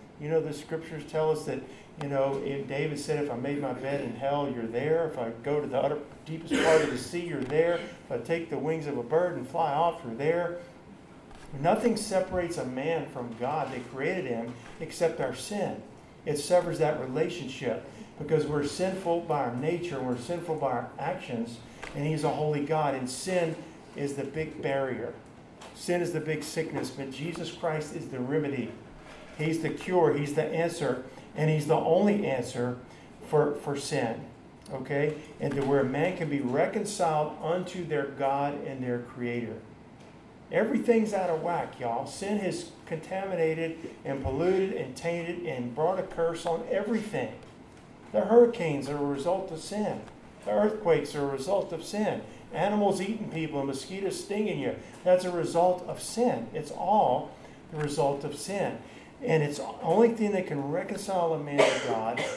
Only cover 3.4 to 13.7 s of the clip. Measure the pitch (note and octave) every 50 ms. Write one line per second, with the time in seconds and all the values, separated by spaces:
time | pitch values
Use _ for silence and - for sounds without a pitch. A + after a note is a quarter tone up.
3.4 | B2+ C#3+ C#3+ C#3+ C3+ B2+ B2 B2 C3 C3+ C#3+ C#3 C3 A#2 A2 A#2 C3+ C#3 C#3+ C#3+
4.4 | C#3+ B2+ A#2+ A#2+ A2+ A2+ A2+ B2 C#3+ D#3 D#3+ E3 E3+ D3 C#3+ C3 A#2+ A2+ A2+ A2+
5.4 | - C#3 D3 D3 C3 B2 B2 - B2+ C#3+ D3+ - - - - - - D#3 D#3+ -
6.4 | - - - C#3 D#3 E3 D#3+ D#3 D3+ C#3 B2+ B2 - - E3+ F3 F3 E3+ D3 C#3
7.4 | B2 B2 D3 D#3+ E3 E3+ F3 E3 - - - - - - C3+ A#2+ A#2+ - E3 E3
8.4 | E3 - D3 B2+ C3+ D#3 D#3+ D#3+ D3 C#3+ B2+ A#2+ A#2 A#2+ D#3 E3 F3+ F3 D#3 C3+
9.4 | B2 - - E3 E3 D3+ C#3 D3+ E3+ E3+ - - - A#2+ A2+ B2 C#3+ D#3 E3+ F3
10.4 | F3 E3+ F3 F3 F3 - - - - - - - - - - - - - - -
11.4 | - - - C3 C#3 E3+ G#3+ G#3 B3 A#3 G#3 - - - C#4+ C#4+ F#3 - F#3 F3+
12.4 | F3 E3+ - D3 B2+ B2+ B2+ B2+ C#3 D#3+ E3+ D#3 C3+ - - C3+ A#2+ A#2+ A2+ A2
13.4 | A#2+ C3+ D3+ D#3+ C#3 -